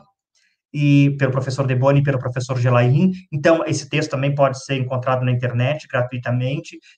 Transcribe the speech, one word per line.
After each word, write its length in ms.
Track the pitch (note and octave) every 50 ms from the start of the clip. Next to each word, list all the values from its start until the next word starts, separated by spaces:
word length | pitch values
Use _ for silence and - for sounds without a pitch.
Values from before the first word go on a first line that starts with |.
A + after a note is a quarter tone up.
| - _ _ _ _ _ _ _ _ _ _ _ _ _ -
e 420 | D3 C#3+ C#3+ C#3+ C#3+ C#3+ C#3+ C#3 C#3
pelo 140 | C#3 B2+
professor 340 | B2 C3 B2 A#2+ - - C3+
Deboni 360 | B2+ B2+ B2 B2+ C#3 C#3+ C#3
e 20 | C#3
pelo 160 | C#3+ B2+ B2
professor 400 | - B2+ - B2+ A#2+ - B2+ B2
Gelain. 500 | A#2+ C3 B2 A#2+ B2 B2 C3+ D#3+ F#3 F#3 F#3 - - -
Então, 320 | D#3 C#3+ C#3+ E3+ E3 D#3+ D#3
esse 240 | D#3 C3 - - -
texto 220 | C#3+ D3+ D3+ -
também 240 | C#3+ C3 C#3 C#3+ C#3
pode 280 | C#3+ C#3 C3+ B2+ - -
ser 120 | - C#3
encontrado 480 | C3 B2 B2 C3 B2 - C3 B2+ B2+ B2+
na 80 | B2+
internet 560 | B2 B2 B2+ A#2 A#2 A#2+ B2 C3+ D3+ D3 - -
gratuitamente. 920 | - B2 A#2+ - B2+ B2 A#2+ B2 B2 B2 B2+ C3 C#3 E3 - - E3+ - _ _ _